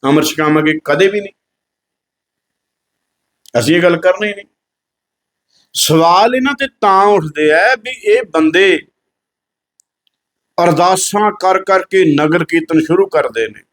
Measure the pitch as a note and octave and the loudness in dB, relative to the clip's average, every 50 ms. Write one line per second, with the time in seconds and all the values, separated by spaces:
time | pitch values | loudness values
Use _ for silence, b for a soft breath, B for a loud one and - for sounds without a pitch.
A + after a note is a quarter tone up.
0 | - C3+ C#3+ D#3 D#3 D#3 D#3 - D#3 D3+ D3+ D#3 D3+ D#3 D#3 D#3 _ - C#3+ D3 | 0 2 0 2 0 -2 -4 -4 -2 0 0 0 0 -2 -4 -4 _ -4 0 0
1 | F#3+ G3 G3+ G#3 G3 G3 _ _ _ _ _ _ _ _ _ _ _ _ _ _ | 0 0 0 -4 -10 -10 _ _ _ _ _ _ _ _ _ _ _ _ _ _
2 | _ _ _ _ _ _ _ _ _ _ _ _ _ _ _ _ _ _ _ _ | _ _ _ _ _ _ _ _ _ _ _ _ _ _ _ _ _ _ _ _
3 | _ _ _ _ _ _ _ _ _ - _ A#2 A2 C#3 D#3+ F3 E3+ F3 E3+ E3 | _ _ _ _ _ _ _ _ _ -6 _ -2 0 0 0 2 2 0 0 2
4 | E3 F#3 F3+ - G#3+ G#3 G3+ G3+ G3+ _ _ _ _ _ _ _ _ _ _ _ | 0 -2 0 0 -4 -8 -8 -10 -18 _ _ _ _ _ _ _ _ _ _ _
5 | _ _ _ _ _ _ _ _ _ _ _ _ _ _ _ - - - D3+ D#3+ | _ _ _ _ _ _ _ _ _ _ _ _ _ _ _ -6 -2 0 2 2
6 | E3 E3 F3 F#3 G#3 A#3+ B3+ C4 B3+ C4+ C#4+ C4+ C#4 C4 _ _ - G3+ F#3+ F#3+ | 4 4 4 4 2 2 0 -2 -2 -4 -4 -4 -8 -10 _ _ 0 2 4 4
7 | G3 G#3 G#3 F#3+ D#3 D#3 D3 D3+ D3+ D3+ D3+ E3 F#3+ A#3 C4 A#3+ G#3 B3 C4 - | 4 4 2 0 -2 -4 -6 -2 0 2 2 2 2 0 -2 -2 _ -16 -16 -8
8 | - G#3 G#3 B3 B3 F#3+ - D#3+ D#3+ D#3 D#3+ F3+ G3 G3 F3 D3 - _ _ _ | -2 0 0 0 0 -2 -4 0 0 0 2 2 2 2 0 -2 -4 _ _ _
9 | _ _ _ _ _ _ _ _ _ _ _ _ _ _ _ _ _ _ _ _ | _ _ _ _ _ _ _ _ _ _ _ _ _ _ _ _ _ _ _ _
10 | _ _ _ _ _ _ _ _ _ _ _ - E3+ F3 E3 C#3+ F3 F3+ F#3+ F#3 | _ _ _ _ _ _ _ _ _ _ _ -2 0 0 2 2 2 0 0 -2
11 | F#3 - - G#3 G#3 G#3 G3+ - - F#3 F#3+ F#3 F#3 - F#3+ F#3 F3+ _ - F#3+ | -4 -6 -4 -2 -2 -2 -4 -2 -2 -2 -2 -2 -2 0 -2 -2 -2 _ 0 0
12 | F#3 D#3+ C#3+ C#3+ D3+ D#3 D#3+ F3 E3 - - E3 D#3+ - E3 D#3+ D#3 - E3 F3+ | 2 2 2 0 0 0 0 -2 -2 -2 -4 -4 -4 0 -2 -2 0 0 0 0
13 | G3 G3 - D#3 C#3 B2+ A2+ A2+ A2+ G#2+ G#2 G2+ _ _ | 0 0 0 -2 -2 -2 -4 -6 -6 -6 -8 -16 _ _